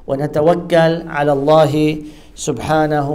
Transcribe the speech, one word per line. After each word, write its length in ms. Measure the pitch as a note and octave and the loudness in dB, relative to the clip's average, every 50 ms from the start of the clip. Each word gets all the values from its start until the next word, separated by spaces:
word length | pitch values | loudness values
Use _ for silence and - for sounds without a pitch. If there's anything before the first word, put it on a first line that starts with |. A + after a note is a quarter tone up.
| - | -8
ونتوكل 960 | - C#3 C3+ D3 C#3+ - D3+ D3+ E3+ F3 F3 F3 F3 F3 E3 E3 E3 E3 E3+ E3 E3 | -6 -4 -4 -4 -4 -2 0 2 2 2 0 0 0 2 2 4 2 0 -2 -6 -6
على 240 | - D3 D3 D3 | -4 -2 0 0
الله 680 | C#3+ C#3 C#3 D3+ D#3 D#3+ D#3 C3+ C#3 D3+ D#3 D3+ D#3 D#3 - - - - - - - | 0 0 2 4 4 4 4 4 2 2 0 0 -2 -4 -8 -14 -18 -20 -20 -20 -18
سبحانه 760 | - - D3+ C3+ - - C#3 D#3 D#3 D#3 D3+ D3+ D3 C#3+ C#3 D3 | -8 -6 -6 -6 -4 -4 -2 0 0 0 0 0 -2 -2 -2 -2